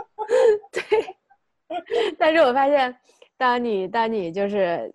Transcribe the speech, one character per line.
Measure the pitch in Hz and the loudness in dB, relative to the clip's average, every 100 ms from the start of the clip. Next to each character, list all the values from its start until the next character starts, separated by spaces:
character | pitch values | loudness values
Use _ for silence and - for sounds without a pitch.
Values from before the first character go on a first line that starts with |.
| - - 427 | -14 -10 -2
<laughs> | 494 494 415 - | 2 4 2 -2
对。 | - - 427 - - _ _ _ _ - 339 - 466 415 311 | -10 -2 -2 -2 -10 _ _ _ _ -12 -12 -6 -4 -2 0
但 | 320 | 2
是 | 320 | 4
我 | 277 | 4
发 | 247 277 | 2 2
现， | 285 254 247 _ _ - - | 2 0 -6 _ _ -20 -2
当 | 254 247 | 0 0
你， | 240 202 185 | 0 -2 -2
当 | 233 226 | -2 -2
你 | 220 170 | -2 -4
就 | 175 202 | -4 -2
是 | 208 180 165 113 | 0 0 -2 -6